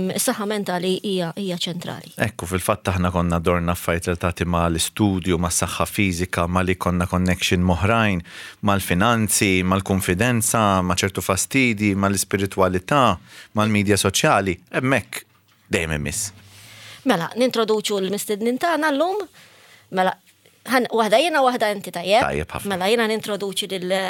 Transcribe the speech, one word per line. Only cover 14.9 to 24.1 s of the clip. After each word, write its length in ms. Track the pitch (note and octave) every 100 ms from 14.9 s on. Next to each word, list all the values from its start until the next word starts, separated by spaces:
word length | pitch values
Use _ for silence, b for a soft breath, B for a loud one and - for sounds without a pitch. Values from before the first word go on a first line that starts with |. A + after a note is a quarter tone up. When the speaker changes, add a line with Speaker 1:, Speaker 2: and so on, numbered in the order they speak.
| C3 - - - _ _ _ -
Speaker 2:
dejjem 240 | G2+ E2 D2+
imiss. 380 | C#2+ D2+ - - B B B B B B -
Speaker 1:
Mela, 240 | G3 E3
nintroduċu 680 | - B3+ A3+ A3 G#3+ G3 G3+
l-mistednin 580 | F#3+ G3+ - G#3 A3+ B3+
tagħna 320 | F4 D#4+ D#4
llum. 320 | C#4 E4 G#4+ F4+ B B B B B B
Mela, 200 | F#3 F#3 - _ _ _ _ -
ħan-, 240 | C4 A#3+
waħda 320 | A3+ A3 G#3+
jiena, 220 | E4 D#4 C4
waħda 240 | B3 G#3+
inti, 240 | G#3 F#3+ F3
tajjeb? 320 | F3+ G#3 F#3
Speaker 2:
Tajjeb 240 | C#2+ D#2+
ħafna. 220 | - G3+ F#3+
Speaker 1:
Mela, 160 | F#3+
jiena 160 | A#3 A3
nintroduċi 640 | A3 G#3+ G3+ G3+ F#3 G3+
lil 240 | F#3+ F3+ F#3+ F#3+